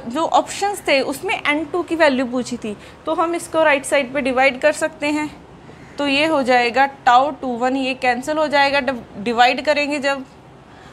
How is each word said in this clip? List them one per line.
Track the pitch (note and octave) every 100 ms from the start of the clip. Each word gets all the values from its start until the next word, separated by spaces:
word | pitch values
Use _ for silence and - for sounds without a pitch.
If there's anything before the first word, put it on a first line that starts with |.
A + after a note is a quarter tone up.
| -
जो | B3+
options | E4 - - - G4+ G4+ -
थे | C#4
उसमें | - C#4 F#4+ A4
एन | - D4 D4+
टू | F4+
की | - E4
value | D#4 B3+ B3+
पूछी | B3+ A#3+ A#3+
थी, | A3 G3+ - - -
तो | D#4+
हम | E4 E4+
इसको | - D#4+
right | D#4 C#4 C4+
side | C#4+ B3
पे | C4+
divide | C4 B3+ C4+ C4
कर | D4
सकते | D4+ D#4 D#4 D4
हैं, | D4+ D4+ - - - - - - -
तो | C#4+
ये | C#4 D#4
हो | D#4
जाएगा | B3+ B3 A#3+ A#3 C4+ C4+ -
tau | A#3+ C#4+ C#4
टू | C4 A#3
वन, | B3+ C4
ये | C4 B3+
cancel | B3+ A#3+ B3+ D4+
हो | D4+
जाएगा, | C#4+ C#4 C#4
डिव-, | B3+ B3 - -
divide | G#3 A#3 B3 C#4 D4
करेंगे | D4 C#4+ D4
जब | C4+ C#4 C4 - - - - - -